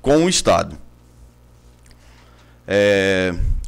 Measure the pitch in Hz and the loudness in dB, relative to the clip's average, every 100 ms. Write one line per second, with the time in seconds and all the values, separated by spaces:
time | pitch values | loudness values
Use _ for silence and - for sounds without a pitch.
0 | 127 151 175 180 - 87 82 76 - - | 2 2 2 0 0 0 -2 -12 -20 -20
1 | _ - - _ - _ - _ - - | _ -20 -20 _ -20 _ -20 _ -20 -20
2 | - - - - - - - 101 101 98 | -20 -20 -20 -20 -20 -20 -4 0 2 2
3 | 95 95 92 87 - - | 0 0 -2 -2 -2 -2